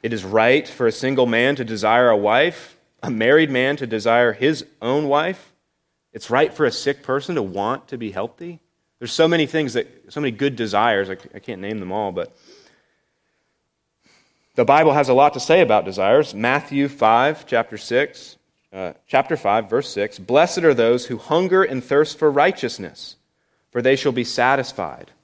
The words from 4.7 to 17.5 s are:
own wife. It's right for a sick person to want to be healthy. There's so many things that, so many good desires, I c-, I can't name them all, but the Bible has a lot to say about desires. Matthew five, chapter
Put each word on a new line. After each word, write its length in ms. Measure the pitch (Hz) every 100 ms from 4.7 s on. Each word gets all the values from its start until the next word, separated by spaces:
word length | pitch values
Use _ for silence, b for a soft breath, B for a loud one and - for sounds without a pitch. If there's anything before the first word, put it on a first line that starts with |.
| _
own 260 | 113 139 151
wife. 440 | 143 170 190 _ _ _ _ _ _ _
It's 160 | - -
right 240 | 123 151
for 120 | - 143
a 60 |
sick 320 | - - 139
person 320 | - 135 139 165
to 80 |
want 460 | 98 92 104 135 _
to 80 | 127
be 140 | 113
healthy. 480 | 95 113 _ 175 165 _ _ _ _
There's 120 | 120
so 160 | - 165
many 180 | 165 147
things 280 | 160 143
that, 140 | 117 - - _
so 100 | -
many 120 | 143
good 240 | 110 139 120
desires, 540 | 113 101 117 101 95
I 60 | 92
c-, 140 | - -
I 40 |
can't 220 | - 98
name 180 | 98 110
them 120 | 92
all, 200 | 101 101
but 240 | 90 85 b b b b b b b b b b b b b _ _ _ _ b b b b _ -
the 100 | 117
Bible 280 | 143 156
has 140 | 147 135
a 40 |
lot 200 | 127 147
to 60 | 131
say 220 | - 170
about 240 | 156 107 92
desires. 480 | 95 98 131 151
Matthew 540 | 101 120 139 - 139 139
five, 580 | 139 113 117 135 156
chapter 320 | -